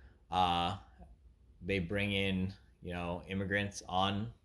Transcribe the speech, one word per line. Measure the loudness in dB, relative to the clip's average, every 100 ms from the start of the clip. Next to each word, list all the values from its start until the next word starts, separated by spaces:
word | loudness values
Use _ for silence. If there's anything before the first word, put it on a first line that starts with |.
| -20 -20 -2
Uh, | 2 4 4 0 -2 -10 -20 -20 -20 -20 -20 -20 -10
they | 0 0
bring | 2 0 2
in, | 2 2 2 0 -4 -16 _
you | -8
know, | -6 -4 -4 -4
immigrants | -4 -2 0 -2 -6 -2
on, | 2 2 0 -4 -8